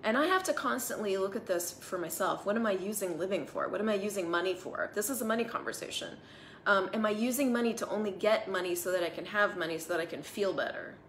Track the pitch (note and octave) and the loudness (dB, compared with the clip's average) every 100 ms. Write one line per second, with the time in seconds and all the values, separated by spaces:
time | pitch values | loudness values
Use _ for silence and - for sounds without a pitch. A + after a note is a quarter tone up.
0 | G#3 A#3+ D#4+ F#4+ F#4 D4 C4 B3 - - | 2 4 4 4 2 0 0 0 -2 -2
1 | G#3 F#3+ F#3+ G#3 A3 F3 F3 - - F#3 | 0 2 0 -2 0 0 0 -8 -6 -4
2 | E3 - F#3 - G3 A3 A3+ F#3+ F#3+ G#3+ | -4 0 0 0 0 2 2 0 -2 -2
3 | F#3+ D#3 F#3 F#3+ C#3 - C3+ F#3+ A3 G3+ | -2 -2 0 0 -2 -2 -2 0 2 2
4 | G#3 G3 E3+ E3+ F#3 F3+ - - - G3+ | 0 -2 0 2 2 -2 -6 -4 -2 -2
5 | G#3+ B3+ A3+ A3+ A#3 - - - - - | -2 -2 0 0 0 -4 -6 -6 -6 -6
6 | E2+ - - - - - - G3 F#3 A3+ | -8 -10 -16 -20 -20 -4 4 4 4 0
7 | G#3+ G#3+ A#3+ B3 C4+ A#3+ A#3 A3 - G#3 | 0 2 0 2 2 4 2 0 -2 0
8 | G#3+ F3+ G#3 A3 - F#3+ F3+ F3 F#3 F3+ | -2 2 4 4 2 -2 0 -2 0 2
9 | E3+ - F#3 G#3 G3+ F3+ E3 D#3+ D#3+ F3 | 0 -2 -4 2 2 2 -2 -2 -2 -2
10 | E3 C3+ D3+ - G3 D#3 A2+ - F2 - | -2 -6 -8 0 0 0 -2 -4 -10 -14